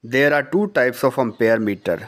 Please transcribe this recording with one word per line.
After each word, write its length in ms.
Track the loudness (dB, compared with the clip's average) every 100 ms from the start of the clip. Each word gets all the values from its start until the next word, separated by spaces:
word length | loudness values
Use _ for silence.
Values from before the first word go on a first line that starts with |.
There 300 | -2 2 2
are 100 | 2 0
two 180 | -2 -2 0
types 300 | 0 0 -2
of 140 | 0
ampere 380 | -4 0 2 2 0
meter 320 | -4 -4 -6